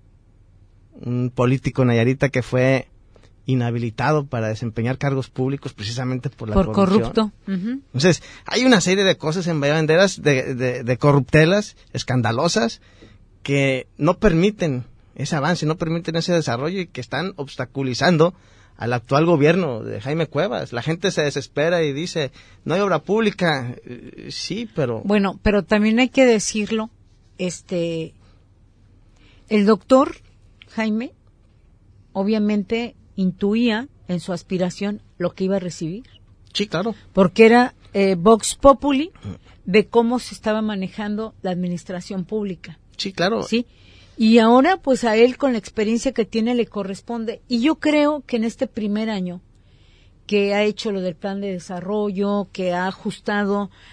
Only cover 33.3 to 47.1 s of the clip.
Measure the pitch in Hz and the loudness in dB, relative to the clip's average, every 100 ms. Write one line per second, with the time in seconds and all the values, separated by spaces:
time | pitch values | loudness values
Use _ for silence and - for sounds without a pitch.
33.3 | 180 202 226 240 214 285 _ - 175 196 | 0 0 2 2 0 -6 _ -6 -6 -4
34.3 | 170 - 180 180 - 202 208 - - 175 | -8 -4 -2 -2 -4 -6 -6 -12 -6 -6
35.3 | - 185 196 180 - 160 202 - - _ | -4 -2 -2 -4 -8 -8 -8 -14 -20 _
36.3 | _ - - 208 160 220 - - 190 175 | _ -10 -6 -4 -4 -4 -8 -2 2 4
37.3 | - 226 240 247 - - 202 196 175 196 | 8 8 8 4 -2 -6 0 0 4 4
38.3 | 220 - - 277 277 285 269 359 - 98 | 4 2 4 4 6 2 0 -2 -10 -16
39.3 | - - - - 180 - 233 233 247 - | -16 -18 -14 0 2 2 2 2 0 -6
40.3 | 190 220 220 214 196 185 - 208 214 220 | -6 -4 -2 -2 -4 -6 -8 -6 -6 -8
41.3 | - 185 180 180 175 - 180 - 190 165 | -8 -6 -4 -4 -6 -10 -12 -8 -8 -6
42.3 | 214 202 175 - - _ - 196 190 185 | -6 -6 -8 -14 -20 _ -10 -8 -2 -2
43.3 | 226 - 226 - - - - - - 220 | -2 -2 -2 -2 -12 -20 -20 -14 0 6
44.3 | 233 226 247 311 381 269 247 233 220 247 | 8 8 6 6 2 0 0 2 6 4
45.3 | 247 277 226 - - 214 233 269 226 208 | 4 -2 -2 -4 -4 -2 0 -2 -2 -2
46.3 | 220 226 240 214 208 190 190 - | -2 0 0 -2 -6 -8 -10 -10